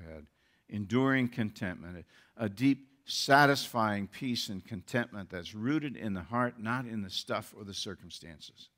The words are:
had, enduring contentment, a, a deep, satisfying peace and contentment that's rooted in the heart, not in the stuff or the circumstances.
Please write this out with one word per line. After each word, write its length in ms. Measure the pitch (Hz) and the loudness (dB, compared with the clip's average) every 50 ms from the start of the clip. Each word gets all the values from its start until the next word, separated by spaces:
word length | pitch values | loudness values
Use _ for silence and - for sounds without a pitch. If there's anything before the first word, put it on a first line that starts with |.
| 85 | -14
had, 200 | 82 80 78 76 - _ _ _ _ _ _ _ - | -14 -14 -14 -16 -18 _ _ _ _ _ _ _ -8
enduring 600 | 107 104 104 92 110 127 135 135 135 131 123 120 | -6 -6 -2 2 4 4 6 6 4 4 2 2
contentment, 760 | - 123 110 104 - - - 92 90 - 80 87 90 87 - - _ - - _ _ - | 0 -2 -4 -4 -4 -4 -6 -6 -6 -6 -10 -12 -12 -14 -14 -18 _ -20 -20 _ _ -4
a, 60 | 117 | -4
a 40 | 104 | -2
deep, 360 | 98 104 131 139 139 139 - - _ _ _ | 0 2 4 4 4 4 0 -10 _ _ _
satisfying 1000 | - - - - - 139 143 147 139 139 135 - - - 120 110 107 104 101 98 | -6 -4 -2 4 6 8 10 10 8 8 4 0 -2 0 2 2 2 2 0 -2
peace 440 | 92 - - 143 127 120 113 - - | -4 -6 -6 -4 -2 -2 -2 -2 -4
and 120 | 101 92 - | -6 -8 -8
contentment 680 | - 113 92 - - - 123 117 - 98 104 92 85 | -8 -10 -10 -8 -2 -2 -2 -2 -2 -6 -10 -10 -10
that's 240 | 92 90 85 - - | -10 -10 -8 -8 -8
rooted 420 | 107 110 127 151 156 147 147 117 | -4 -2 0 0 0 -2 -4 -6
in 160 | - 95 110 98 | -6 -6 -4 -4
the 100 | 92 85 | -4 -4
heart, 380 | 82 117 120 123 123 120 117 | -2 0 2 2 0 0 -4
not 240 | 104 113 120 131 127 | -4 -2 -2 -2 -4
in 160 | 117 110 110 | -4 -6 -6
the 100 | 98 92 | -6 -6
stuff 440 | - - - - 117 107 104 - - | -6 -6 -4 -2 -4 -4 -4 -6 -12
or 80 | 104 104 | -14 -12
the 100 | 98 98 | -10 -8
circumstances. 920 | - - 107 92 82 - 85 - - 73 85 80 73 - - - - - - _ | -8 -8 -8 -8 -10 -12 -16 -16 -14 -14 -16 -16 -16 -18 -20 -20 -20 -20 -20 _